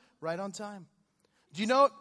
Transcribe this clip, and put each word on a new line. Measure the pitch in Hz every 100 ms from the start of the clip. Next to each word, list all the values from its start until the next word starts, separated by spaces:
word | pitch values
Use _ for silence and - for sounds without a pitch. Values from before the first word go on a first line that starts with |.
| _ -
Right | 156 175
on | 196
time. | 185 208 202 165 _ _ _ _ _ _
Do | 147
you | 220
know, | 262 277 -